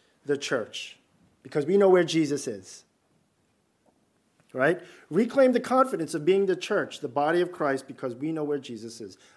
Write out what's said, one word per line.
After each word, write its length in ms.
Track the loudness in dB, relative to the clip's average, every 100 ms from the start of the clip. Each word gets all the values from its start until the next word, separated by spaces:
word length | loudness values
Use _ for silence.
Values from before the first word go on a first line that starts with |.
| _ _ -4
the 100 | -4
church, 640 | -2 -4 -4 -10 -14 -18 _ _ _ _
because 220 | -8 -4
we 140 | 2 4
know 100 | 6
where 160 | 6
Jesus 420 | 4 2 0 -2 -6
is. 380 | -10 -14 -20 _ _ _ _ _ _ _ _ _ _ _ _ _ _ _ _ _
Right? 280 | 0 0 0 -6 -20 -4
Reclaim 420 | 0 0 4 4
the 80 | 4
confidence 520 | 0 2 2 0 -4
of 120 | -4
being 220 | 2 2 2
the 100 | -2
church, 420 | -2 -2 -2 -6
the 100 | -6
body 320 | -2 0 2
of 120 | 0
Christ, 340 | -2 -2 -2 -6
because 300 | -10 -10 -8
we 160 | -6
know 100 | -4
where 160 | -4 -6
Jesus 420 | -6 -12 -14 -14
is, 160 | -16 -18 _